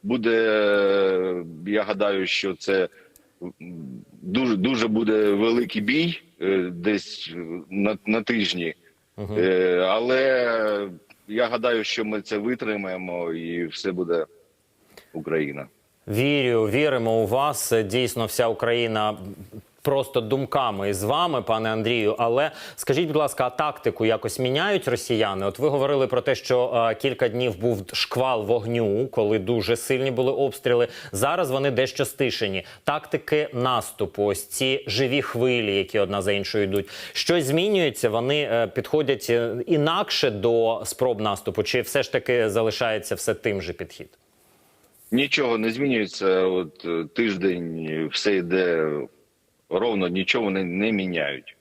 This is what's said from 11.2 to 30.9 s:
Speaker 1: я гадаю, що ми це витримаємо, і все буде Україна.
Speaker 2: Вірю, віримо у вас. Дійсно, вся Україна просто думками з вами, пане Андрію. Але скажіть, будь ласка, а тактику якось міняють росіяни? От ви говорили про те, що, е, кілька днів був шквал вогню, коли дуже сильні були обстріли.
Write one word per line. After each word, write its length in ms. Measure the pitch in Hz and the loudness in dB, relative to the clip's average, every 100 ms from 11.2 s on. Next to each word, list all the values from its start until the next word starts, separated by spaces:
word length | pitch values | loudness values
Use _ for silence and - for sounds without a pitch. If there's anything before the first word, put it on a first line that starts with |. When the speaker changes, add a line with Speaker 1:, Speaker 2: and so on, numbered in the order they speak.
| - | -6
Speaker 1:
я 180 | 110 120 | -2 0
гадаю, 380 | 117 120 117 | 2 2 0
що 200 | 107 - | 0 -2
ми 160 | 107 107 | -2 -4
це 180 | - 104 | -2 -2
витримаємо, 920 | 110 123 113 104 98 92 92 87 85 | -2 -2 -2 -4 -4 -6 -6 -4 -4
і 340 | 82 82 85 85 | -4 -4 -4 -4
все 260 | - 98 | -4 -4
буде 340 | 90 85 85 78 - _ _ _ _ _ - - | -2 0 0 -2 -10 _ _ _ _ _ -20 -14
Україна. 540 | 80 78 80 73 71 67 _ _ _ - | -10 -2 -2 -2 -6 -14 _ _ _ -6
Speaker 2:
Вірю, 560 | 104 135 147 123 117 | -2 2 2 2 2
віримо 580 | 107 117 151 131 113 113 | 2 2 2 2 2 2
у 40 | 107 | 2
вас. 460 | 123 143 135 - 113 | 2 0 -2 0 0
Дійсно, 420 | 104 117 123 - 110 | 2 0 0 -2 -4
вся 220 | - 117 | 0 0
Україна 680 | 107 120 120 117 110 107 101 92 98 95 110 - _ | 0 0 0 0 0 -2 -4 -10 -14 -16 -18 -20 _
просто 380 | - 139 127 131 | 0 0 0 -2
думками 760 | 110 135 127 143 123 98 98 | 0 -2 0 0 -2 -2 -2
з 80 | 98 | -2
вами, 400 | 104 143 175 139 | 0 0 0 -2
пане 300 | 101 110 113 | 0 0 0
Андрію. 440 | 110 110 120 104 110 | 0 0 2 2 2
Але 320 | 117 120 147 - - - | 0 2 0 -4 -18 -10
скажіть, 300 | - 139 170 | -2 0 2
будь 100 | 151 | 0
ласка, 300 | 143 - 127 | 0 0 -2
а 40 | |
тактику 560 | - 151 - 120 - 110 | 0 -4 0 -4 0 2
якось 320 | 110 110 - | 2 -2 -2
міняють 500 | 127 135 190 196 - | 0 0 0 0 0
росіяни? 580 | 120 - 113 107 95 101 | -2 0 2 2 0 -2
От 120 | - | 0
ви 100 | 147 | 0
говорили 380 | 139 139 143 131 | 2 2 2 2
про 140 | 123 | 2
те, 140 | - | 0
що, 540 | 123 - 127 123 120 113 | -2 2 2 2 2 2
е, 40 | |
кілька 340 | 110 139 123 120 | 2 -2 0 0
днів 300 | 117 127 90 | 0 -2 0
був 260 | 117 107 95 | 0 -2 -4
шквал 520 | - - 123 131 123 | -6 -4 0 2 0
вогню, 640 | 101 120 107 120 110 101 127 | 2 0 0 0 2 0 0
коли 320 | - 104 107 | 0 2 2
дуже 380 | 95 120 104 117 | 2 0 2 -2
сильні 340 | - 131 135 | 0 0 0
були 220 | 123 127 | 0 0
обстріли. 560 | 127 139 - 127 120 120 | 0 -2 -2 0 2 2